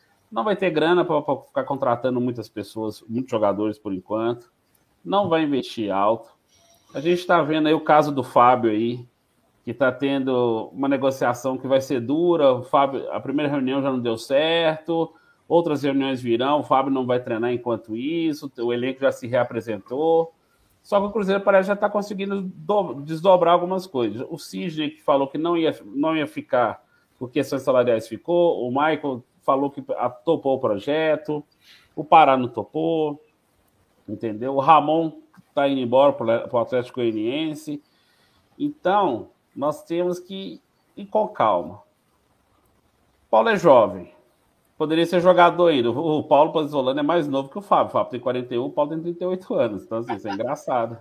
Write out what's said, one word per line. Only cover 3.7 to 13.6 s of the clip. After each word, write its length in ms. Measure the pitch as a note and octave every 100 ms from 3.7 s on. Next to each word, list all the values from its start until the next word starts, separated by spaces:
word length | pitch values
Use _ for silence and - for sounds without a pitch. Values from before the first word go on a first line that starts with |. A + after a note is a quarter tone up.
| G#2+
por 160 | G#2
enquanto. 580 | F#2 - G#2+ A#2 A#2+ - _ _ _ _ _
Não 260 | E3+ G3 F#3+
vai 160 | E3
investir 460 | D3+ C3+ A#2+ - G#2
alto. 400 | F#2+ G#2 - - _ _ _ _ _ _
A 80 | C#3+
gente 260 | D#3+ F3 -
tá 160 | F3
vendo 260 | D3 D#3 D3+
aí 60 |
o 60 | D#3
caso 320 | D#3 D3+ D3
do 100 | C3+
Fábio 480 | B2 - A#2+ B2+ A2+
aí, 380 | G#2+ A#2 B2 A#2+ _ _ _ _ _
que 80 | -
tá 180 | A2+ B2+
tendo 800 | B2 C#3 C#3 C3 B2 A#2+ A2+ G#2
uma 140 | G2 C#3
negociação 680 | C#3 C3+ C3+ B2+ B2 C3 C3
que 100 | B2+
vai 140 | C3+
ser 200 | C3 C3+
dura. 520 | A#2 D3+ F3 E3 C#3
O 100 | B2
Fábio, 480 | - D3 C#3 B2+ -
a 80 | G#2
primeira 320 | C3 C#3 D3
reunião 300 | C#3+